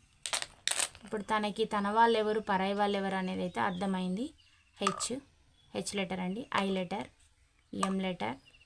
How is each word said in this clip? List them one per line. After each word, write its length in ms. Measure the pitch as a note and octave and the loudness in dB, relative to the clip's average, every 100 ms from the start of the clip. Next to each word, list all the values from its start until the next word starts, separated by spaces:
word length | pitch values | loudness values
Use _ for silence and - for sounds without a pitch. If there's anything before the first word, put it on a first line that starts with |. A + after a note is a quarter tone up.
| _ _ - - - - - - - - | _ _ -8 -8 -8 -6 -2 0 -2 -6
ఇప్పుడు 200 | - G#3+ | -6 -6
తనకి 420 | G3 G#3+ G#3 G3+ G#3+ | 0 0 2 0 0
తన 240 | G#3 G3+ | 2 2
వాళ్ళు 280 | A3 A#3 A3+ | 6 6 6
ఎవరు, 220 | G#3+ G#3+ | 4 0
పరాయి 340 | G#3 F#3+ F#3+ | 2 2 2
వాళ్ళు 240 | G3+ G3+ G3 | 2 2 2
ఎవరు 180 | G3 F#3+ | 0 -2
అనేది 260 | F#3 F#3 | -2 -2
అయితే 180 | F3+ A#3 | -4 0
అర్థమైంది. 720 | G#3+ F3+ G3 F#3 F#3 F#3 D4+ - _ _ _ - | -2 0 0 0 0 -2 -4 -10 _ _ _ -4
హెచ్, 380 | G3 - - C4 - _ _ _ _ G#3 | 0 0 -2 -6 -10 _ _ _ _ -8
హెచ్ 200 | F#3+ G3+ | -6 -4
లెటర్ 240 | F#3 F#3+ | -4 -4
అండి, 260 | F3+ G3+ C#4 G#3 | -4 -4 -4 -2
ఐ 140 | G3 | 0
లెటర్, 380 | F#3+ F3+ - - _ _ _ _ _ _ G3+ F#3+ | 0 -2 -6 -10 _ _ _ _ _ _ -4 -2
ఎం 140 | F#3+ | -2
లెటర్, 360 | F#3+ F3 G#3+ C4 - - | -2 -4 -6 -6 -12 -20